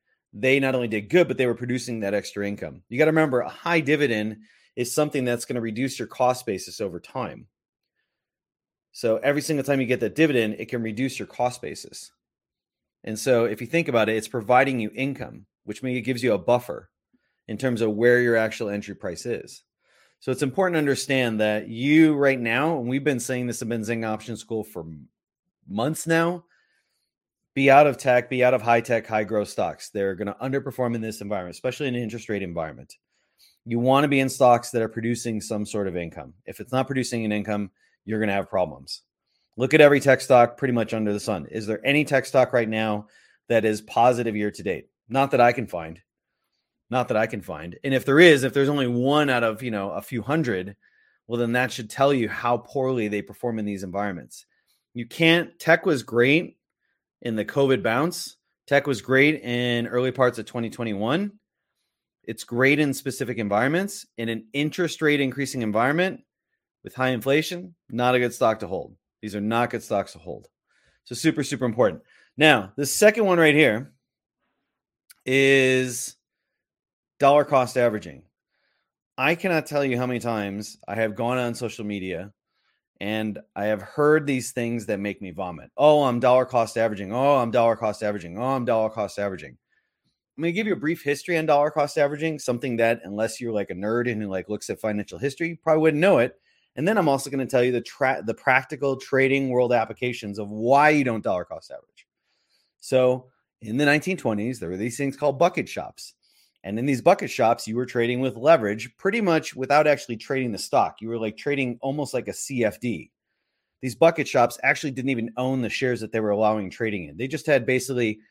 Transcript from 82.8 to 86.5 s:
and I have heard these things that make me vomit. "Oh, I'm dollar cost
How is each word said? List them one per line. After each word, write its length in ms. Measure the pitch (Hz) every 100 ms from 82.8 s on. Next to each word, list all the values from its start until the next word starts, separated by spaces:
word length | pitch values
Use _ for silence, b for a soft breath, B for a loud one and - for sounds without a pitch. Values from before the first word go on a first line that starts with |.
| _ _
and 400 | 101 107 107 98 - -
I 100 | 104
have 160 | 107
heard 460 | 95 - 147 156 143
these 240 | 131 110
things 340 | - 117 117 107
that 140 | 101
make 240 | 101 95
me 80 | 95
vomit. 400 | 85 90 80 - -
"Oh, 280 | 147 147
I'm 160 | 139 120
dollar 260 | 123 127
cost 320 | 127